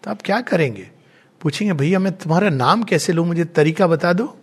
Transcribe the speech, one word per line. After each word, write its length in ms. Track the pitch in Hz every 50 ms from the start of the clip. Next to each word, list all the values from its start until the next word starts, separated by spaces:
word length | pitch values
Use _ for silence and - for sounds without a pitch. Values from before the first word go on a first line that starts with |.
| -
तो 80 | 202
आप 100 | 208 202
क्या 200 | - - 196 233
करेंगे? 500 | 247 - - 170 151 131 110 95 92 - - _ _ _ _ _ _ _ _ _
पूछेंगे, 320 | - 156 143 - 208 208 185
"भैया, 260 | 139 139 160 190 185
मैं 180 | 190 196 180
तुम्हारा 320 | 190 - 160 160 175 202 202
नाम 340 | 151 131 123 135 180 226 226
कैसे 300 | - 190 156 - - 170
लूं? 120 | 165 170
मुझे 200 | 170 170 175 170
तरीका 420 | 165 - 156 147 160 160 185 196
बता 260 | 170 165 151 175 175 175
दो।" 260 | 185 240 302 - -